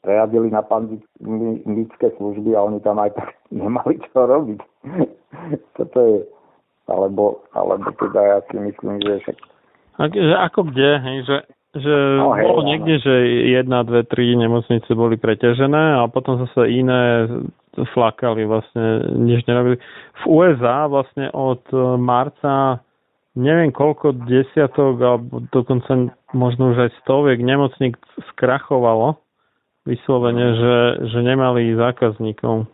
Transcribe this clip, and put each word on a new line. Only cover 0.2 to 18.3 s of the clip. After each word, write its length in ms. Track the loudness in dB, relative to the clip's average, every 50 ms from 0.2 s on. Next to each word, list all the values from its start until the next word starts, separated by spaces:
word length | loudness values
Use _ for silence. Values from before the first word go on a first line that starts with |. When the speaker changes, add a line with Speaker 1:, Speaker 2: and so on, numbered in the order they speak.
| 2 2 0 0 0 0
Speaker 1:
na 80 | -2 -4 -2
pandemické 1500 | -2 -2 -2 -2 -6 -12 -14 _ _ _ _ -10 -8 -6 -4 -4 -6 -6 -6 -6 -6 -4 -4 -6 -8 -6 _ -2 -2 -2
služby 400 | -2 -8 -8 -8 -4 -2 0 0
a 80 | 2 0
oni 160 | 0 -4 -4
tam 180 | -2 -2 -2 0
aj 160 | -2 -4 -4
tak 220 | -6 -12 -12 -16 _ _
<laughs> 100 | _ -10
nemali 480 | -8 -6 -4 -4 -4 -2 -2 -4 -4 -6 -4
čo 140 | _ 2 4
robiť. 340 | 4 2 2 0 -4 -8 -12 -14 _ _ _ -18
<laughs> 920 | -10 -4 -4 -4 -4 -6 _ _ _ -20 -18 -10 -10 -10 -10 _ _ _ -8
Toto 200 | -8 -2 0 2 4
je, 240 | 4 2 0 -2 -8 -18 _ _ _ _ _ _ _ _ _ _ -6
alebo, 480 | -2 -2 -2 -2 -2 0 -2 -2 -2 -4 -16 _ -6
alebo 320 | -4 -2 -2 -2 -4 -4 -8 -6
teda 240 | -6 -8 -2 0 2
ja 200 | 2 4 2 2 0 -4
si 80 | -8 -8
myslím, 400 | -8 -8 -10 -10 -10 -8 -6 -4
že 240 | -4 -4 -4 -4 -6
však 140 | -10 -12 -12 -14 _ _ _ _ _ _ _ _ _ _
Speaker 2:
A, 160 | -4 -4 -2
že 240 | 0 0 2 2 2
ako 400 | 2 0 -2 -2 -2 -2 -2 0
kde, 140 | 2 2 2 2 2 -2
hej, 100 | -6 -8 -8 -4
že, 140 | -4 -4 -4 -6 _ _ _ _ _ _ -6
že 160 | -2 0 0 2 2 2 2 2
Speaker 1:
No, 160 | 2 2 2
hej, 160 | 2 2 2
Speaker 2:
bolo 100 | 2 0 0
Speaker 1:
áno. 20 |
Speaker 2:
niekde, 320 | -2 -4 -2 0 0 0 0
že 160 | 2 2 2 4 2 2 2 2 2
jedna, 400 | 2 2 2 0 0 0 0 0
dve, 160 | 2 0 0 0
tri 320 | 0 -2 0 0 2 2
nemocnice 560 | 2 2 2 0 0 0 0 -2 -2 0 -2
boli 240 | 0 0 2 0 0
preťažené 880 | 0 0 -2 0 2 2 0 2 2 0 2 2 2 2 2 2 2 0
a 80 | 0
potom 240 | -2 -4 -2 -2 -4 -4 -4
zase 240 | -2 0 0 2
iné 640 | 2 2 0 2 2 2 2 2 2 2 0 0 -2 -4 -8 -10 -10 -14 _ _ _ -8 -8 -8 -4 0
flakali, 480 | 0 0 0 0 -2 -4 -2